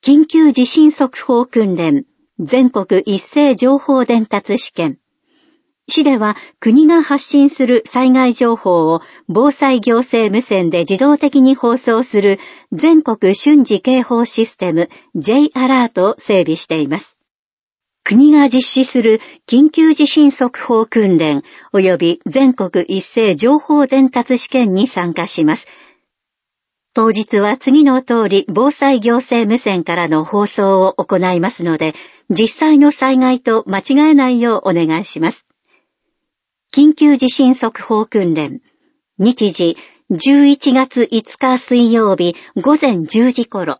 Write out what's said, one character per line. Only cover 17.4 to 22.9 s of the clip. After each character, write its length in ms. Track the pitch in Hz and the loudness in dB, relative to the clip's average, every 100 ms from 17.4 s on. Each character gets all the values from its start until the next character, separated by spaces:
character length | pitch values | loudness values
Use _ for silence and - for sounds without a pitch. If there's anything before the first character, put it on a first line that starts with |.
| _ _ _ _ _ _ | _ _ _ _ _ _
国 260 | - 208 294 | -2 4 6
が 180 | 302 285 | 6 4
実 140 | 247 | 0
施 220 | 254 - | -2 -2
す 180 | 254 254 | -2 0
る 180 | 226 220 - - _ | 0 0 -2 -20 _
緊 200 | 233 302 | 2 2
急 260 | 302 320 | 4 2
地 120 | 302 294 | 2 0
震 240 | - 294 | 2 2
速 300 | - 247 - | 2 -6 -6
報 260 | - 233 226 | -4 -2 0
訓 320 | 233 208 170 | 0 2 2
練 240 | 160 143 - - - | 0 -4 -6 -20 -6
及 240 | 202 190 180 | -2 0 0
び 240 | 170 170 | -2 -2
全 300 | - 208 269 | -4 0 0
国 300 | 254 190 170 | 0 -4 -4
一 200 | 175 | -4